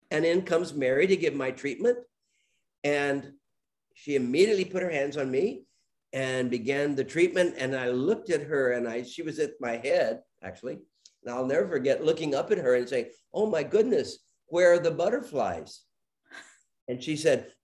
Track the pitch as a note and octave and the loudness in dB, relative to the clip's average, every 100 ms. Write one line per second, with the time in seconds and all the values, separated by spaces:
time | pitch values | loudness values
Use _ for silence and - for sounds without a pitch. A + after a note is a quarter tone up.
0 | - D#3 E3 F3 F#3 E3 E3 C#3+ B2+ C3+ | -4 0 2 2 2 0 0 -2 0 4
1 | F#3+ F#3 D#3+ C#3 C3 B2+ C#3+ B2 A#3 A#3+ | 4 2 0 -2 -4 -4 -6 -2 0 0
2 | - _ _ _ _ _ _ _ C#3+ D3 | -4 _ _ _ _ _ _ _ -2 0
3 | C#3+ C#3 C#3 - _ _ _ _ _ _ | 0 -2 -6 -18 _ _ _ _ _ _
4 | - C#3 B2 C#3+ G#3 G3+ F3+ F#3 F#3 D3+ | -4 -2 0 2 4 2 0 -4 -2 -2
5 | C#3+ D3 C3 C3 G3+ - - _ _ _ | -2 -4 -2 0 0 -4 -14 _ _ _
6 | _ C3+ C3 C3 B2+ B2 A2+ C#3 D3 C3+ | _ -6 -2 -2 0 -2 -2 0 0 -2
7 | C3 D#3+ F3+ F3+ F3 D#3 C3 C3 B2 B2 | -2 2 2 4 0 0 -4 -2 -2 0
8 | D3 A3 - D#3 C#3+ D3 B2+ B2 A#2+ A#2+ | 0 -2 0 -4 0 0 2 0 -2 -6
9 | A#2+ - D#3 D3 D3 - A#2+ A#2 C3 F3 | -8 -10 -8 -4 -4 -4 -6 -4 0 0
10 | A#2 - - _ F#2 F2 B2 D3+ - _ | 0 -2 -10 _ -16 -12 -12 -12 -16 _
11 | - _ A#2+ B2 C3 D3+ G3 D3+ B2+ B2+ | -20 _ -8 -4 0 0 0 0 0 0
12 | D3+ D#3+ D#3 C#3 E3+ G3 C3+ B2 A#2+ C3 | 2 0 0 -2 0 0 2 2 2 -4
13 | A#2 - _ F3 G#3+ E3 - G#3 A#3+ A3+ | -4 -10 _ -4 0 0 0 2 4 2
14 | G#2+ - _ _ - E3 F3+ F3 E3 D3+ | 0 -8 _ _ -4 4 6 6 4 0
15 | F#3 C4 - C#3 G2+ E2 - - _ _ | 0 -2 -2 -2 -2 -4 -10 -18 _ _
16 | _ _ _ - - _ _ _ - B2 | _ _ _ -20 -20 _ _ _ -10 -8
17 | D#3+ D3+ D#3 B2+ - _ | -6 0 2 2 0 _